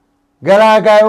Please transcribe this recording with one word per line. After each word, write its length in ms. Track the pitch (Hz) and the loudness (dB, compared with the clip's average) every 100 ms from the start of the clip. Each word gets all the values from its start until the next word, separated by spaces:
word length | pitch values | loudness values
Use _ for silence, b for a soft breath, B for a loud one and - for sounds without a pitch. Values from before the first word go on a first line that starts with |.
| _ _ _ _ | _ _ _ _
ገላጋዩ 640 | 139 202 220 220 214 208 | -2 0 0 0 0 0